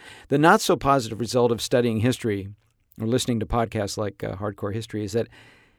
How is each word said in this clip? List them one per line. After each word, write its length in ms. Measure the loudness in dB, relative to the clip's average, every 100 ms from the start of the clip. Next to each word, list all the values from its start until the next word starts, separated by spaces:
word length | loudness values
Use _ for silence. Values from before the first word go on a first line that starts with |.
| -20 -16 -2
The 100 | 4
not 220 | 6 6
so 160 | 4 2
positive 420 | 2 2 0 -6
result 320 | -2 2 2
of 100 | 2
studying 380 | 0 2 2 2
history 500 | 0 0 -2 -4 -6 -14 _ _ _ -6
or 80 | -2
listening 320 | -2 0 -4
to 60 | -2
podcasts 500 | -2 0 -2 -4 -4
like, 260 | -6 -6
uh, 140 | -8 -6
Hardcore 360 | -6 -6 -6
History 300 | -6 -8 -6
is 120 | -4
that 120 | -4 -4 -8 -20 _ _